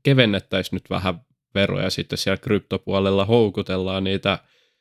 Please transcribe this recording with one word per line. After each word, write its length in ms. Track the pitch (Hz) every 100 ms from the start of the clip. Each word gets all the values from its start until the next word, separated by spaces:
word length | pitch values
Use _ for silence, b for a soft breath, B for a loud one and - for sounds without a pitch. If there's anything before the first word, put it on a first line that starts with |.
kevennettäisiin 720 | 139 131 113 98 - 95 - 92
nyt 140 | -
vähän 300 | 92 95 87 - _ _
veroja 360 | 98 98 95 92
sitten 280 | - 87 -
siellä 180 | 98 95
kryptopuolella, 880 | - 101 - 95 - 98 98 98
houkutellaan 800 | 98 117 107 101 95 92 92 95
niitä 340 | 95 98 101 92 - _ _ _